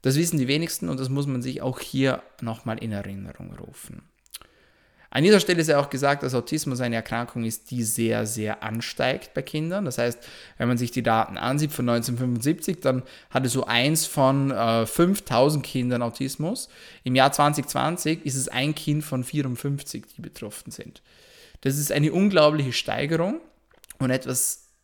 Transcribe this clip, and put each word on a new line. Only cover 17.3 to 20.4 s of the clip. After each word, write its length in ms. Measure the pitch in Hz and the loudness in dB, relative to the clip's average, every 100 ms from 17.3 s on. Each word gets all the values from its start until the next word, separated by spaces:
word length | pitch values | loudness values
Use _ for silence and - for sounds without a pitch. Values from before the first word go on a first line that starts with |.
zwanzig 340 | - 147 151 135 | 6 2 2 -2
zwanzig 580 | 135 139 170 151 165 143 | -2 -2 0 -2 -2 -2
ist 100 | 131 | -2
es 120 | 127 | -2
ein 260 | 123 143 | 0 0
Kind 300 | 156 - 147 | -2 0 -2
von 220 | 151 131 123 | 0 -4 -2
vierundfünfzig, 800 | 151 139 120 143 139 - - - - | -2 -2 -4 -4 -4 -6 -12 -14 -16
die 60 | |
betroffen 500 | 160 - | -16 -12